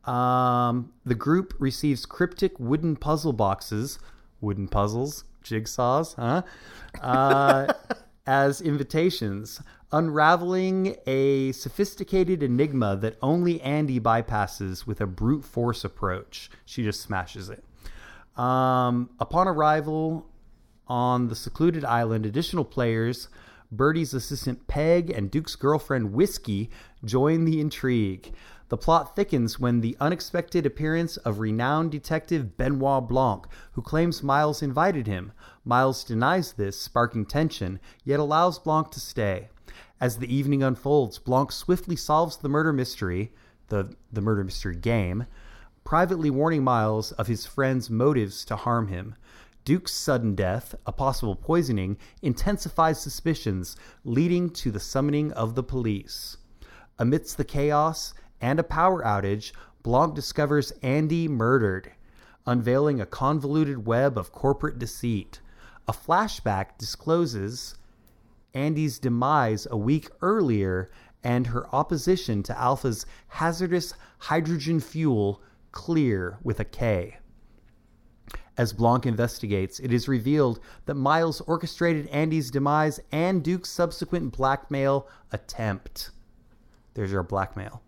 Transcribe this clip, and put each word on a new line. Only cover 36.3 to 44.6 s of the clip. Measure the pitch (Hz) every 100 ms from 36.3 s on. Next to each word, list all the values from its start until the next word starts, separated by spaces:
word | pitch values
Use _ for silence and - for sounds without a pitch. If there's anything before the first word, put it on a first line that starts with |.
| 185 165
this, | - 98 -
sparking | - 120 120 117 101
tension, | 147 160 - 92 98 - -
yet | 131 143
allows | 147 156 180 165
Blanc | 156 156 156
to | -
stay. | - - 104 92 104 - - - - _
As | 123 113
the | 123
evening | 135 139 139
unfolds, | 135 123 139 147 120 -
Blanc | - 127 139
swiftly | - - 180 - 170
solves | - 156 170 -
the | 143
murder | 147 160
mystery, | 139 113 - 95 90 110 - _ _ _
the, | 104 92 - _
the | 110
murder | 104 104
mystery | 95 -